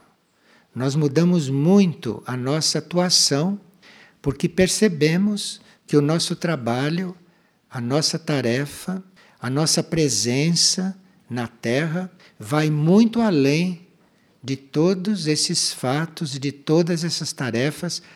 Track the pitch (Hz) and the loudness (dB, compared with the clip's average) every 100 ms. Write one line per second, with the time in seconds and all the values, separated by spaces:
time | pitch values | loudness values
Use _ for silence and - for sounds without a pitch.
0 | _ _ _ _ _ _ _ 117 135 139 | _ _ _ _ _ _ _ -6 -2 0
1 | 147 135 175 175 135 135 156 202 190 139 | 0 2 2 2 0 0 4 6 6 0
2 | 120 104 - 127 127 156 151 156 - 175 | -6 -8 -6 -6 -2 -2 0 -2 -2 0
3 | 180 - - 139 175 202 - _ - - | 2 2 2 2 0 -2 -10 _ -20 -20
4 | - _ - 135 175 - 185 - 214 160 | -20 _ -6 -2 -2 2 2 2 0 2
5 | 151 170 208 208 - - - _ - 147 | 2 2 0 -2 -6 -12 -18 _ 0 2
6 | 143 165 - 170 170 160 117 123 143 170 | 2 0 -2 -4 -4 -2 -2 -2 0 -2
7 | 185 180 _ _ _ _ _ 127 120 143 | -6 -10 _ _ _ _ _ -8 -2 0
8 | 151 165 - 143 123 120 143 - - 190 | 0 -4 -4 -2 0 -2 -4 -8 -10 -10
9 | - _ - _ 120 135 156 - - 165 | -12 _ -20 _ -4 -2 0 0 0 0
10 | 147 123 120 127 160 170 - - 185 190 | 0 0 0 0 2 2 2 0 -4 -6
11 | _ _ - 120 117 - 117 123 160 170 | _ _ -10 -8 -8 -6 -2 0 0 -4
12 | 185 - - - 107 151 156 151 156 196 | -6 -12 -20 -16 -4 0 0 2 4 6
13 | 226 233 220 160 135 151 180 175 - _ | 6 2 2 2 2 2 0 -4 -12 _
14 | _ _ _ _ 123 135 - 151 165 190 | _ _ _ _ -10 -10 -6 0 0 0
15 | 180 208 156 151 - 170 - - 127 139 | -2 -2 -2 -2 0 -2 -4 -4 -2 -2
16 | 160 160 160 135 143 139 - 156 175 170 | -4 -6 -8 -6 -6 -6 0 2 2 0
17 | 165 - 151 - 123 113 135 147 175 - | -2 -4 -6 -6 -4 0 -2 -2 -6 -8
18 | - | -12